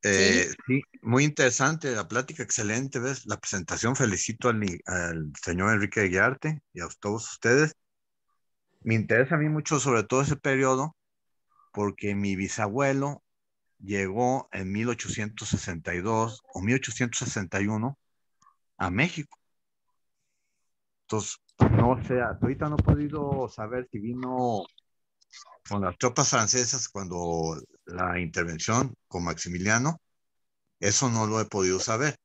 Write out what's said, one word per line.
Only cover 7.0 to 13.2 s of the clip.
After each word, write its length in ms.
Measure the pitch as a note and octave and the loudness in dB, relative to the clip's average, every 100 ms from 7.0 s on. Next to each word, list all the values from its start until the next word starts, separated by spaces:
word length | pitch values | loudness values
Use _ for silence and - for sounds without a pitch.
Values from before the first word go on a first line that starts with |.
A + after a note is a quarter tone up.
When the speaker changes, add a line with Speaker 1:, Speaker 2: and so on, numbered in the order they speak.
Speaker 1:
todos 300 | G#2 G#2+ A2 | -4 -4 -6
ustedes. 440 | - A2+ B2+ D#3 - _ _ _ _ _ _ _ _ _ _ | -2 4 6 4 0 _ _ _ _ _ _ _ _ _ _
Me 140 | - | 0
interesa 400 | A2+ G2+ A2 C3 | 0 4 2 4
a 40 | E3 | 2
mí 100 | D3+ | 2
mucho, 300 | D3+ D3+ D3+ | 0 0 0
sobre 260 | C3+ A#2 | 4 2
todo 180 | G#2 C3 | 4 2
ese 140 | C#3+ D3+ | 2 0
periodo, 600 | - C3+ C3+ C3 D3 - _ _ _ _ _ _ _ | 0 2 4 2 -2 -8 _ _ _ _ _ _ _
porque 420 | - G2+ G2 G#2 G2+ | -2 -2 -2 -4 -2
mi 180 | G2+ | -2
bisabuelo 880 | F#2+ F#2+ - G#2+ A2+ C#3 C3+ C#3 C#3+ | -2 -2 -2 -2 0 0 0 -2 -6